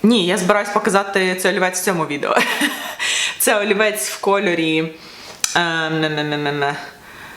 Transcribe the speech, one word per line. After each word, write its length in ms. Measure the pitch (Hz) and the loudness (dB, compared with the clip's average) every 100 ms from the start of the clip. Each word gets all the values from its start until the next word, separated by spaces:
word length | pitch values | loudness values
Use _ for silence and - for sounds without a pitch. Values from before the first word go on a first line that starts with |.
ні, 220 | 208 233 175 | 6 4 4
я 120 | 185 | 2
збираюсь 320 | 180 208 - | 4 2 2
показати 640 | - - 196 196 196 185 185 | 0 2 2 2 0 0 2
цей 160 | 190 | 0
олівець 280 | 175 185 185 | 2 0 0
в 40 | |
цьому 220 | - 175 156 | -2 -2 -2
відео. 300 | 143 - - - - 294 - - | -2 0 2 0 0 -2 -4 -10
<laughs> 520 | - - - - - | -6 -4 -2 -4 0
Це 200 | - 214 | 2 2
олівець 480 | 202 196 214 - - | 2 2 2 0 -6
в 100 | - | -2
кольорі, 760 | 202 196 196 170 160 160 160 160 - - - - - 175 | 2 2 2 0 2 0 -2 -8 -18 -18 -18 -8 -2 0
е, 340 | 170 165 160 | 0 0 -2
не-не-не-не-не. 880 | 160 156 151 147 147 147 147 143 147 - - - - - | 0 0 0 -2 -2 -2 0 -2 -2 -10 -16 -20 -18 -18